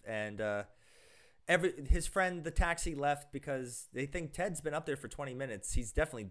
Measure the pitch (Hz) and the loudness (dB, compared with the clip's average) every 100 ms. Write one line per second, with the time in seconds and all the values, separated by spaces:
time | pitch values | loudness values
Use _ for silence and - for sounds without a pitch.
0 | - 110 107 104 107 104 101 - - - | -8 -4 -4 -2 0 -2 -4 -12 -20 -20
1 | - - - _ - 175 180 - 139 180 | -20 -20 -20 _ 2 4 4 0 4 4
2 | - 196 185 175 160 156 170 170 170 143 | 4 2 2 2 0 2 2 2 -2 0
3 | 143 143 - 139 147 135 123 120 - 120 | 2 2 -2 -8 -4 -4 -4 -10 -8 -6
4 | 143 180 156 160 196 156 151 151 156 139 | -4 -4 -4 -2 -2 -2 -2 -2 -2 -4
5 | - - 139 127 135 101 - - 117 - | -6 -8 -6 -6 -6 -6 0 2 2 2
6 | 139 117 98 | 2 0 -8